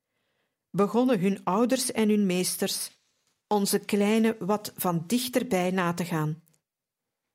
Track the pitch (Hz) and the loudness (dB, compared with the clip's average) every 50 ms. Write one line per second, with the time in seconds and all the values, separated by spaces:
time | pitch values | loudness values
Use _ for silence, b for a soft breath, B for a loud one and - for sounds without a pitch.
0 | _ _ _ _ _ _ _ _ _ _ _ _ _ _ - 175 202 196 202 220 | _ _ _ _ _ _ _ _ _ _ _ _ _ _ -2 0 0 2 2 2
1 | 254 254 262 202 165 196 196 - - - 180 202 240 254 262 254 254 - - - | 2 2 2 2 2 0 0 -2 -2 -2 0 2 2 2 0 0 -2 -2 -2 0
2 | 220 208 214 208 208 190 180 180 180 180 - - - 190 - - - - - _ | 2 2 2 2 2 2 0 0 0 -2 -2 -2 -4 -4 -4 -6 -8 -10 -14 _
3 | _ _ _ _ _ _ _ _ _ _ 208 208 202 202 - 202 202 - - 202 | _ _ _ _ _ _ _ _ _ _ 0 0 2 2 0 -2 -2 -2 0 2
4 | 208 202 220 226 220 226 - - - 175 208 208 208 - - - - 185 175 170 | 2 4 4 4 4 2 0 0 -2 -2 -2 -2 -2 -6 -10 -4 -2 -2 -2 -2
5 | 156 170 233 247 247 - - 254 240 - - 185 180 180 185 190 180 170 175 175 | -2 -2 -2 -2 -2 -2 -2 -2 -2 0 0 0 0 0 0 0 0 0 -2 -2
6 | 180 170 - 156 151 151 156 - - _ _ _ _ _ _ _ _ _ _ _ | -4 -4 -2 -2 -2 -2 -4 -6 -10 _ _ _ _ _ _ _ _ _ _ _
7 | _ _ _ _ _ _ _ | _ _ _ _ _ _ _